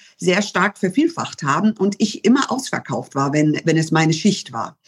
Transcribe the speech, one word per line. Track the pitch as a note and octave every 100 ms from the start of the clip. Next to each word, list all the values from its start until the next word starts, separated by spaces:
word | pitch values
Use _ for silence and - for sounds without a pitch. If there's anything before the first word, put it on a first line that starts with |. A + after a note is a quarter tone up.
| - -
sehr | F3 F3+
stark | G#3 F#3+ G3 -
vervielfacht | F#3+ F#3 E4 - - -
haben | C#3+ C#3+ G#3+ G#3+
und | G3 G3+
ich | G#3+ -
immer | G3+ C4+ B3+
ausverkauft | C4 - - - G#2+ - C#3+
war, | C#3
wenn, | D3+ D3+ D3+ -
wenn | D#3+
es | D#3+
meine | E3 D#3+
Schicht | D#3+ G#3+ - -
war. | A#2 F#2 -